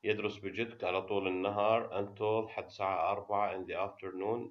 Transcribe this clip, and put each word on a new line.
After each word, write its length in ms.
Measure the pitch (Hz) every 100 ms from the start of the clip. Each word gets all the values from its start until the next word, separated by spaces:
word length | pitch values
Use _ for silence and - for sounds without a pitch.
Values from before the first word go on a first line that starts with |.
يدرس 340 | 101 104 101 -
بجد 460 | 98 104 117 -
على 180 | 92 92
طول 260 | 95 101 95
النهار 600 | 92 98 104 104 113 -
until 600 | 95 101 104 107 110 107
حد 160 | -
الساعة 460 | - - 95 90 85
أربعة 460 | 101 - 101 101 92
in 100 | 87
the 60 |
afternoon، 760 | 85 98 - 95 92 101 117 98